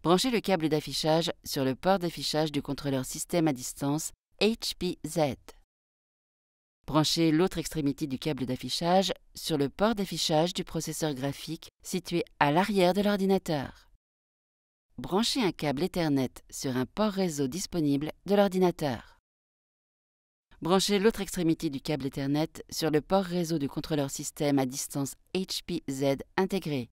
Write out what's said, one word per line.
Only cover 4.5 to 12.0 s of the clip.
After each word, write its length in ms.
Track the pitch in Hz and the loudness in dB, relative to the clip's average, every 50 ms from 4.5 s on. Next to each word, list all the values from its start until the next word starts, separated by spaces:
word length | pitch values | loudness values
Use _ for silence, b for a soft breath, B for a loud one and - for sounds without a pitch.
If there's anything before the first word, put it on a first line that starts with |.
| 226 - - - - | 2 0 -6 -8 -6
P 200 | - - 180 - _ - | -4 -4 -4 -4 _ -10
Z. 280 | - - 175 151 135 113 - _ - - _ _ _ _ _ _ _ _ _ _ _ _ _ _ _ _ _ _ _ _ _ _ _ _ _ _ | -4 0 2 2 2 0 -6 _ -20 -20 _ _ _ _ _ _ _ _ _ _ _ _ _ _ _ _ _ _ _ _ _ _ _ _ _ _
Branchez 460 | - 131 156 151 - - 165 165 165 | 0 2 2 2 2 2 2 4 4
l'autre 260 | 151 156 180 190 - | 4 4 4 2 0
extrémité 480 | 170 151 - - 160 147 143 131 - 160 | -4 -6 -4 -4 -2 -2 -2 -2 -2 -4
du 140 | 143 131 123 | -6 -6 -4
câble 260 | - 156 147 131 131 | -2 -4 -2 -2 -2
d'affichage 680 | 117 131 - - 127 - - 175 170 180 190 190 180 - - _ _ _ | -4 -4 -6 -4 -6 -4 -2 2 4 4 4 4 2 -4 -8 _ _ _
sur 240 | - - - 165 | -10 -4 -2 0
le 120 | 139 143 131 | 0 0 -2
port 260 | - - 196 220 233 | 0 0 2 2 2
d'affichage 580 | 202 196 - 170 156 - - 165 151 165 180 190 | 0 -4 -4 -4 -4 0 2 4 4 2 2 -2
du 120 | - 180 | -6 -6
processeur 480 | - - 165 151 - 151 - 165 156 143 | -4 -6 -6 -6 -6 -4 -2 -2 -2 -2
graphique 580 | 127 135 139 139 - - - 160 - - - _ _ _ | -2 -4 -6 -6 -6 -10 -10 -10 -10 -12 -20 _ _ _
situé 420 | - - 185 | -6 -6 -6